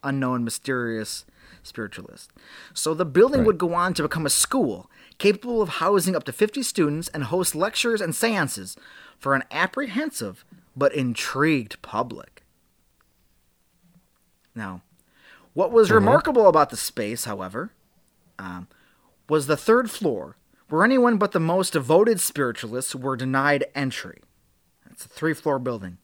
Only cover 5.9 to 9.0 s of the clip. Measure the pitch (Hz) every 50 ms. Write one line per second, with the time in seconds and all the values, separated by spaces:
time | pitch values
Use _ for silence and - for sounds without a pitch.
5.9 | 208 196 160 185 185 151 - - - - 214 214 - 277 247 - - - 165 147
6.9 | 147 160 165 - - 156 143 113 170 185 180 - - 151 180 220 - - - 240
7.9 | 226 208 202 165 156 - - 226 220 190 156 127 - 104 92 95 - - - -
8.9 | - -